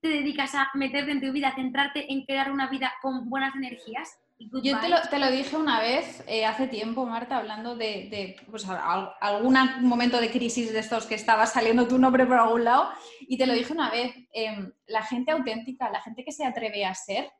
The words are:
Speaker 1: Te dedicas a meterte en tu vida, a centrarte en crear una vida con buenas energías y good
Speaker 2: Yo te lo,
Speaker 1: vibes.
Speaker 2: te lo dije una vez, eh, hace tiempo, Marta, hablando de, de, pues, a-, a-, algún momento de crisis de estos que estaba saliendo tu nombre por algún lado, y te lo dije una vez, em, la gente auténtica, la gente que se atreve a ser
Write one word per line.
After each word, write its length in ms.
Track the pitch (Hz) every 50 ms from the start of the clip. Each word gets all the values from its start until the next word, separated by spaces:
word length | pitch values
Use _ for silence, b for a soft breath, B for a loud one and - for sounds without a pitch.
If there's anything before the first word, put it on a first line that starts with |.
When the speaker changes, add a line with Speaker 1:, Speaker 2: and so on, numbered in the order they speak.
Speaker 1:
Te 80 | - 320
dedicas 460 | 311 294 277 294 285 302 269 262 -
a 140 | 285 269 269 -
meterte 380 | 277 277 262 - 285 285 285
en 100 | 294 277
tu 100 | 262 269
vida, 180 | 262 294 277 262
a 60 | 262
centrarte 560 | 262 262 254 254 269 277 285 285 302 277 -
en 140 | 269 269 262
crear 260 | - 269 269 269 277
una 160 | 277 277 269 247
vida 220 | 262 269 262 254 - -
con 280 | - 269 262 254 214 233
buenas 260 | 254 269 269 269 269
energías 540 | 269 269 247 247 - - 233 220 254 320 - - _ _ _ _ _
y 100 | 233 214
good 140 | - 262 240
Speaker 2:
Yo 160 | 269 277 220
te 100 | 220 339
lo, 60 | 349
Speaker 1:
vibes. 140 | 330 330 -
Speaker 2:
te 80 | - 285
lo 100 | 277 262
dije 240 | 254 262 269 - -
una 240 | 311 311 294 247 226
vez, 440 | 220 233 247 285 349 - - - - -
eh, 160 | 226 220 220
hace 220 | 220 220 - 262 254
tiempo, 380 | 240 208 220 226 226 247 262
Marta, 320 | 240 226 233 240 240 277 247
hablando 380 | 214 220 214 214 226 240 240
de, 320 | 233 226 220 208 196 - -
de, 260 | 214 208 196 185 185 - - -
pues, 180 | 214 214 196 190
a-, 120 | 185 180
a-, 360 | - - 175 185 190 - - -
algún 340 | - 208 208 208 226 254 262 262 262 254 262 247
momento 380 | 240 247 240 240 240 247 240 240
de 120 | 233 226
crisis 420 | - 254 240 233 - 247 233 220 220
de 60 | 220
estos 260 | 214 - 240 226 220
que 80 | - 220
estaba 300 | 214 214 - 226 214 220
saliendo 420 | 226 - 262 220 220 233 247 247 240
tu 120 | 254 262
nombre 260 | 254 262 254 254 254
por 120 | 240 254 247
algún 240 | 226 233 233 233 233
lado, 260 | 233 240 269 339 - B B B B B B
y 160 | B B 262 240
te 80 | 254
lo 80 | 254 262
dije 200 | 254 254 - 311
una 180 | 330 294 233
vez, 200 | 214 233 240 254 247 - - _ _
em, 380 | 220 220 220 214 202 196 180 - _ _ _
la 160 | 220 220 220
gente 280 | - 254 240 254 311
auténtica, 600 | 311 320 254 254 220 226 226 - 254 - 254 220
la 100 | 202 208
gente 220 | - 226 226 - 254
que 60 | -
se 140 | 302 - 302
atreve 380 | 262 226 233 226 220 196 202 202
a 120 | 185 190
ser 340 | - - - 196 220 294 285 _ _